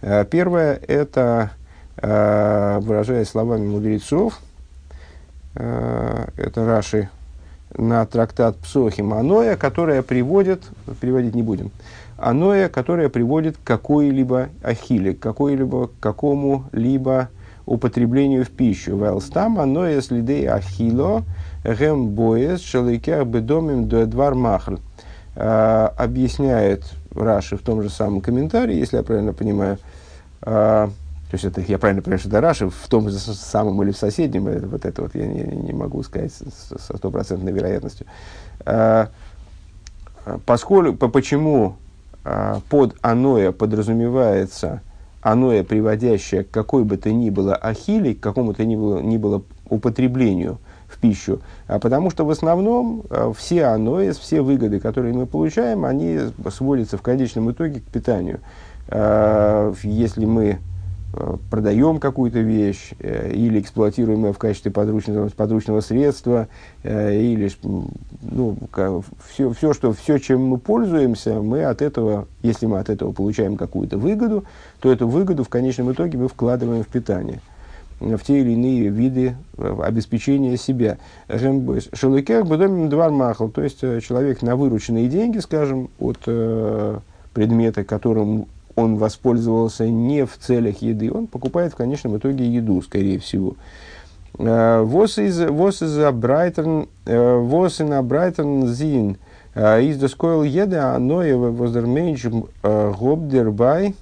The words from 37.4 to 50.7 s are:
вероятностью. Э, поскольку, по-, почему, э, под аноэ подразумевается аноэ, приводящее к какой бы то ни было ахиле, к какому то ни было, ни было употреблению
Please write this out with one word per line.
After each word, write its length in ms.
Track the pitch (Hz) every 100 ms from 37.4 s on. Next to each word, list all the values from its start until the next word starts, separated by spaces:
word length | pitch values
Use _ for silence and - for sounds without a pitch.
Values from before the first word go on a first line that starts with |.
| 92
вероятностью. 540 | 95 92 98 110 - - - - - - - -
Э, 420 | 113 113 110 110 - - - - - - - - - - - - 92 -
поскольку, 520 | 123 - 196 165 113
по-, 100 | 135
почему, 720 | 135 131 143 156 143 98 98 - - - - -
э, 340 | 101 104 104 -
под 260 | 147 127 -
аноэ 520 | 117 117 135 120 98
подразумевается 1300 | - 107 107 107 113 117 127 120 98 98 - 87 - - - - -
аноэ, 400 | 110 110 127 110
приводящее 800 | 90 107 110 107 123 104 - 95
к 80 | 98
какой 320 | 110 107 139
бы 140 | 107 98
то 140 | 107
ни 200 | 113 117
было 240 | 98 98 95
ахиле, 580 | - 107 - 214 160
к 60 | -
какому 340 | 107 101 120
то 120 | 101 110
ни 100 | 110
было, 240 | 107 95
ни 180 | 78 113
было 240 | 104 101 - - -
употреблению 880 | 110 120 113 127 127 120 92 87 - -